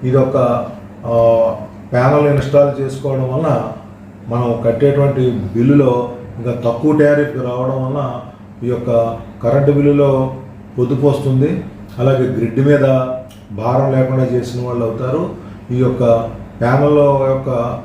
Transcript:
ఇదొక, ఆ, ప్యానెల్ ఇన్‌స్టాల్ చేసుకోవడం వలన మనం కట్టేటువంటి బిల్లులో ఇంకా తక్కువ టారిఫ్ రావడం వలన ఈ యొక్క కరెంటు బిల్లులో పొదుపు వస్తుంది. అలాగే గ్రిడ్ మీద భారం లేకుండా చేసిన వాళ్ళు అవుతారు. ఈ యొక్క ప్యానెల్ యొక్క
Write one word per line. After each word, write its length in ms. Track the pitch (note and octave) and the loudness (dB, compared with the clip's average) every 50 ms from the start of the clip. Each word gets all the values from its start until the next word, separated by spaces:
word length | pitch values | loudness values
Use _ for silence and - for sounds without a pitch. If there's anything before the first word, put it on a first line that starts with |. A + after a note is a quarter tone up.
| C3 | -2
ఇదొక, 340 | B2+ B2+ C3+ C3 C3 - C#3 B2 A#2+ A#2 A#2+ - - - - - - - - - | 2 2 2 2 2 2 0 2 2 0 -2 -4 -6 -10 -16 -16 -18 -20 -14 -6
ఆ, 500 | A2+ A#2 A#2 A#2 A#2 A#2 A2+ A2+ A2+ A2+ - - - - - - - | -2 2 4 4 4 4 4 2 2 0 -4 -10 -14 -16 -18 -14 -4
ప్యానెల్ 360 | - B2 B2 C3+ D3 D3 D3 D3 | 0 2 2 4 4 4 4 4
ఇన్‌స్టాల్ 540 | C#3+ C#3 B2+ - - C#3+ C#3+ C#3+ C#3 C#3 | 2 2 0 2 4 4 4 4 2 -4
చేసుకోవడం 520 | C3+ C3 - - - C#3+ C3+ C3 C3 B2+ B2+ | -6 -6 -6 -6 -6 -4 -4 -2 -4 -2 -2
వలన 380 | C#3+ E3 D#3 C3 A2+ G#2+ - - - - - - - - - - - - A2+ | -2 0 0 0 -2 -2 -6 -10 -12 -16 -20 -20 -20 -20 -20 -20 -18 -10 -6
మనం 340 | A#2 A#2+ B2 A#2+ A2+ A2+ - | -4 -2 0 -2 -2 0 0
కట్టేటువంటి 640 | A#2 A#2 - C#3 C#3+ C#3 C#3 C#3 C#3 B2 C3+ B2+ B2+ | 0 0 2 2 2 4 4 2 2 2 2 0 0
బిల్లులో 840 | A#2 G#2 G2 G2 F#2 A2+ A#2+ C3+ C#3+ C#3+ C#3 B2+ B2 B2 B2 - - - - - - A2 | 0 -2 -6 -4 -2 0 2 4 6 6 4 4 2 0 -2 -4 -8 -12 -14 -16 -14 -8
ఇంకా 140 | A2+ B2 | -6 -6
తక్కువ 480 | A#2 A2+ A2+ A#2 A#2 - D#3 D3+ D3 D3 | -6 -2 -2 -2 -2 0 0 0 2 4
టారిఫ్ 360 | D3 C#3+ D3 C#3+ D3 C#3+ - | 4 4 4 2 0 -2 -4
రావడం 500 | B2+ B2+ B2 B2 B2 B2+ C3 C3 C3+ B2+ | -6 -6 -6 -4 -4 -4 -4 -4 -4 -4
వలన 360 | B2+ C#3 C#3+ C#3 B2 - - - - - - - - - - A#2+ | -4 -4 -4 -6 -6 -8 -10 -12 -14 -20 -20 -20 -20 -16 -8 -4
ఈ 60 | A#2+ | -4
యొక్క 480 | B2 - - A#2+ A#2 A2+ A2+ A#2 A#2 - - - - - - | -4 -4 -2 0 2 2 2 0 -4 -8 -12 -16 -14 -4 -2
కరెంటు 280 | A#2 B2+ C#3 C#3+ C#3+ | 0 2 4 4 4
బిల్లులో 640 | C#3+ C#3+ C#3+ C#3+ C#3+ C#3+ C#3+ C#3 C3+ C3 C3 C3 - - - - - - - - - B2 | 4 4 4 4 4 4 4 4 4 2 0 -2 -4 -10 -14 -16 -18 -20 -20 -12 -4 -2
పొదుపు 300 | B2 A#2+ C3+ B2 C#3 C#3+ | -2 0 0 2 2 2
వస్తుంది. 560 | C3 - - C#3 C3 C3 C#3 D#3 F#3 F#3+ - - - - - - - - | 2 2 0 0 2 2 2 2 0 -4 -6 -10 -14 -18 -18 -18 -8 -2
అలాగే 240 | B2+ C3+ C3+ B2+ B2+ | 0 2 2 2 0
గ్రిడ్ 440 | B2+ - A2 A#2 A2 G#2+ B2+ C3+ C#3+ | 0 0 -2 -2 -2 0 0 2 4
మీద 160 | D3 C#3+ C3+ C3 C3 C3 B2+ B2+ B2+ B2+ - - - - - - | 4 4 4 4 2 2 0 -2 -6 -10 -10 -14 -20 -20 -18 -14
భారం 400 | G#2 G2+ G#2+ B2 B2+ C3 C#3 C3+ | -12 -6 -4 0 0 0 2 2
లేకుండా 340 | C3 C3 C3 B2+ C3 C3 B2+ | 2 2 0 0 0 0 0
చేసిన 420 | A2 A#2+ B2 A#2 - - B2 B2 B2 | 0 0 -2 -4 -4 -6 -6 -6 -4
వాళ్ళు 180 | A#2+ A#2+ A#2 | -4 -4 -4
అవుతారు. 440 | A2+ A2 - B2+ B2+ C3 D#3 F3 F#3+ - - - - - - - - | -4 -4 -4 -4 -2 -2 -2 -4 -4 -8 -12 -14 -16 -18 -18 -10 -6
ఈ 60 | B2 B2+ | -2 0
యొక్క 520 | B2+ C3+ B2+ - B2 A#2 A#2 A2+ A2+ - - - - - - - | 0 0 2 2 4 4 4 2 2 -4 -10 -12 -14 -16 -8 -2
ప్యానెల్ 360 | A#2 A#2 B2+ C3+ D3 D3 D3+ D3 C#3+ C#3+ C#3+ C#3 C3+ C3+ | 0 2 2 2 4 4 4 4 4 4 2 2 2 0
యొక్క 520 | C3+ C3+ C3+ C3+ B2+ A#2+ C3 B2+ B2 B2+ B2 | 0 -2 -2 -4 -4 -4 -4 -4 -6 -8 -12